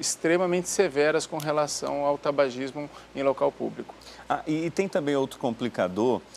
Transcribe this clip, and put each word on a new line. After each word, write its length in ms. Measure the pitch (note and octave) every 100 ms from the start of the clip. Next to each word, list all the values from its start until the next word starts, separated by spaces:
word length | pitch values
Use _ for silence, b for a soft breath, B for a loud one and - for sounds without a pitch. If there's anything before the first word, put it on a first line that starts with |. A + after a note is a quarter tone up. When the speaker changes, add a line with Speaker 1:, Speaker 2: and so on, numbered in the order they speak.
Speaker 1:
extremamente 680 | D3 - E3 F3 F3+ F3+ F3
severas 600 | - F#3 C3+ D3+ D#3 -
com 100 | D#3+
relação 720 | D3+ D3+ C#3+ - C#3+ C#3+ C#3+
ao 100 | C#3+
tabagismo 720 | D3+ C#3+ C3+ B2 C3+ D3 D3 B B
em 80 | C#3
local 300 | C#3 C3 C#3+
público. 420 | - A2+ G#2+ A2+ - B B -
Speaker 2:
Ah, 140 | C#3 -
e, 180 | D#3
e 60 | E3
tem 180 | - G3
também 260 | F#3 D3
outro 240 | C#3 C3 -
complicador, 840 | C3 A2 A#2+ - F#2 F#2 B2 G2+ -